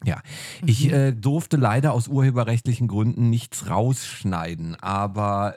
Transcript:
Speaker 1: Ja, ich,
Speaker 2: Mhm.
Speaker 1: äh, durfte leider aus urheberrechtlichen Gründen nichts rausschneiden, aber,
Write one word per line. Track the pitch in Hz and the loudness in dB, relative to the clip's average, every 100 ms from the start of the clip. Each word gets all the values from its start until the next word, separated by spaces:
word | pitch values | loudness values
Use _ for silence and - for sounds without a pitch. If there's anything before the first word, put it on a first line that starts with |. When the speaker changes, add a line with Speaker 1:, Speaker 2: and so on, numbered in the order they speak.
Speaker 1:
Ja, | - - - - - - 165 | -4 -4 -10 -16 -16 -4 2
ich, | 117 151 | 4 4
Speaker 2:
Mhm. | 143 | 4
Speaker 1:
äh, | 135 | 2
durfte | 117 117 151 - 147 | 0 0 0 0 2
leider | 120 113 147 | 4 4 2
aus | 117 123 | 0 0
urheberrechtlichen | 139 135 123 113 117 127 117 120 | 2 2 2 0 0 0 0 0
Gründen | 101 113 - 117 | 0 0 2 2
nichts | 117 - - 90 | 2 -2 -10 -4
rausschneiden, | 90 120 131 - - 101 87 82 82 82 82 | 0 0 -2 -6 -6 -4 -4 -6 -8 -10 -8
aber, | 92 98 104 101 104 101 101 | -4 -2 -2 -2 0 0 -2